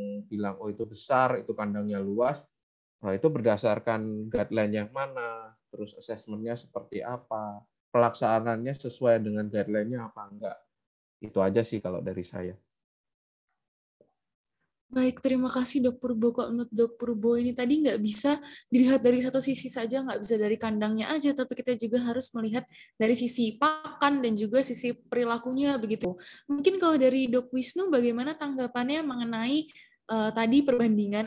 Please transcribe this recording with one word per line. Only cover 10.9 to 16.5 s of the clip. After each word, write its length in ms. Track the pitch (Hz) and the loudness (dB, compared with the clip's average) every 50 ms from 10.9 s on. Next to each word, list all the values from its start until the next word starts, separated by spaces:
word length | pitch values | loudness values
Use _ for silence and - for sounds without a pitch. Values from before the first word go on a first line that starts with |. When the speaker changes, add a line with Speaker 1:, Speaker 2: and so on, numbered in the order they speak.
| _ _ _ _ _ _ | _ _ _ _ _ _
Speaker 1:
Itu 160 | 107 107 - 101 | -16 -4 -2 0
aja 220 | 95 98 98 113 | 0 2 2 2
sih 160 | 107 - 113 | 0 0 -4
kalau 240 | 104 - 92 90 92 | -6 -6 -6 -6 -6
dari 240 | 92 95 92 92 87 | -6 -6 -6 -6 -8
saya. 320 | - - 92 90 90 92 - _ _ _ _ _ _ _ _ _ _ _ _ _ _ _ _ _ _ _ _ _ _ _ _ _ _ _ _ _ _ _ _ _ _ _ _ _ _ _ _ _ _ _ _ _ _ | -8 -10 -8 -8 -8 -10 -12 _ _ _ _ _ _ _ _ _ _ _ _ _ _ _ _ _ _ _ _ _ _ _ _ _ _ _ _ _ _ _ _ _ _ _ _ _ _ _ _ _ _ _ _ _ _
Speaker 2:
Baik, 320 | 254 254 254 254 254 - - | -2 0 2 2 0 0 0
terima 240 | 262 262 254 254 | 2 2 2 2
kasih, 400 | 254 - 254 254 - - 285 240 | 0 0 2 2 2 2 4 2
Dok 160 | 254 247 - - | 2 0 0 -4
Purbo. 320 | 247 240 220 233 240 233 | -4 0 2 2 2 2
Kok 160 | 247 233 - | 0 -2 -2